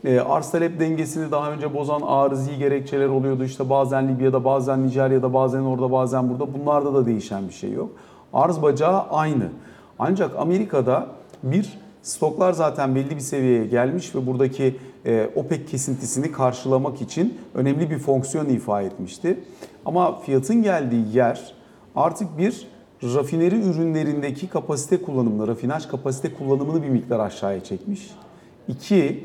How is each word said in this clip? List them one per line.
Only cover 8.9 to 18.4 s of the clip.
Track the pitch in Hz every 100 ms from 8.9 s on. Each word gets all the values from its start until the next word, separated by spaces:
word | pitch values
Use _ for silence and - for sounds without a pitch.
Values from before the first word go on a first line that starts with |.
| 190
aynı. | - 151 156 135 90 76 - - - -
Ancak | 135 190 160 -
Amerika'da | 156 185 208 143 120 143 180 - - -
bir, | 127 170 202 - - -
stoklar | - - 156 151 185
zaten | 165 156 147 135
belli | 131 135
bir | 151
seviyeye | 127 139 127 120
gelmiş | 104 120 127 175 -
ve | 135 127
buradaki, | 127 131 135 131 131 - -
e, | - 113 110
opec | - 139 147
kesintisini | - 131 139 127 117 131 156
karşılamak | 151 127 123 131 131 143 131
için | 117 160 202 - -
önemli | - 131 147 165
bir | 147
fonksiyon | 139 135 135 160